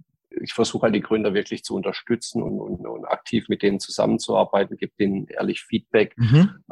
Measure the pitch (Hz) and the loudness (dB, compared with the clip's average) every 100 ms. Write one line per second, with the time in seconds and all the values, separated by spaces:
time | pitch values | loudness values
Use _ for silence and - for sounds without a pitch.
0 | - _ _ - 120 - 113 - 123 104 | -20 _ _ -12 -6 -2 -2 0 0 0
1 | - 110 104 95 - 120 - 101 98 - | 0 0 0 0 -2 -8 -6 -6 -4 -6
2 | - 117 - 117 104 104 104 101 110 113 | -4 -4 -4 -6 -4 -6 -8 -10 -10 -10
3 | - - - 113 - 104 101 98 - - | -6 -6 -2 -4 -2 0 0 0 -4 0
4 | 107 113 - 107 - 98 98 95 95 - | 0 0 0 0 2 2 0 -4 -8 -2
5 | 101 95 87 - 98 - - 113 - 110 | -2 -2 -6 -6 -4 -4 -4 -6 2 2
6 | 101 - 117 143 196 - - | 2 2 6 6 6 2 0